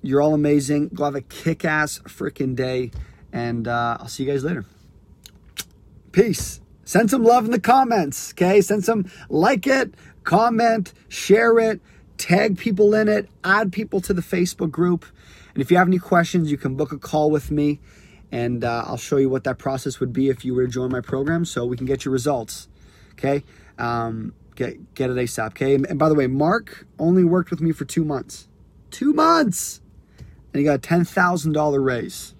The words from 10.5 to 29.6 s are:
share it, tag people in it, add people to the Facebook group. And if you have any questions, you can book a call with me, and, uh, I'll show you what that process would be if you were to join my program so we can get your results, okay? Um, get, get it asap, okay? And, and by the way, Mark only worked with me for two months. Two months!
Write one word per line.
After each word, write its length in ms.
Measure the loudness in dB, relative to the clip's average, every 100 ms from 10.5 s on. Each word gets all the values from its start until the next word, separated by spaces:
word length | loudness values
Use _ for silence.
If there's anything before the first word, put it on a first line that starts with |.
| 2 2 0 -4 -12 _
share 480 | -12 2 4 6 4
it, 200 | 4 -2 _ -20 -20 -14
tag 420 | 0 2 2 -2
people 360 | -4 4 4
in 140 | 4 2
it, 200 | 0 -4 _
add 280 | 0 0 0
people 280 | -4 -4 -4
to 120 | -2
the 80 | -4
Facebook 520 | -2 -2 -2 -2 -6
group. 340 | 0 0 0 -4 -20 -20 -20 -12
And 80 | -6
if 80 | 2
you 60 | 4
have 100 | 4
any 140 | 2
questions, 500 | 2 2 2 0 0
you 60 | -2
can 180 | -4
book 160 | -4 -6
a 80 | -6
call 320 | -4 0 2
with 220 | 0 -2
me, 260 | -2 0 -2 -8 -20 -20 -20 -10
and, 320 | -6 -4 -2
uh, 200 | -4 -4 -6
I'll 80 | -10
show 220 | -2 2
you 100 | 2
what 160 | 0
that 140 | -4 -6
process 420 | -6 -6 -8 -6
would 120 | -4
be 180 | 0 0
if 140 | 0
you 80 | -4
were 140 | -2 -2
to 60 |
join 180 | -2 -4
my 100 | -4
program 440 | -4 -4 -2 -2
so 200 | -2 -4
we 120 | -6 -6
can 100 | -4
get 180 | -4
your 60 | -2
results, 580 | -2 0 -4 -6 -14 -18 -20 -20 _ -20
okay? 320 | -6 -2 -2 -4 -20 -20 -10
Um, 560 | -6 -4 -4 -6 -10 -14 -20 -8
get, 380 | -8 -8 -18
get 160 | -6 -4
it 60 | -2
asap, 340 | -4 -4 -8
okay? 240 | -2 2 2
And, 100 | 2
and 100 | 2
by 120 | 2
the 80 | 4
way, 100 | 2
Mark 640 | 2 2 0 -2 -20 -20 -4
only 240 | 2 4
worked 280 | 4 2 0
with 100 | -2
me 100 | -2
for 140 | -2
two 200 | -4 -2
months. 440 | -2 -4 -8 -20 -20 _ -20 _ -20
Two 220 | -4 0
months! 680 | 4 4 4 2 -2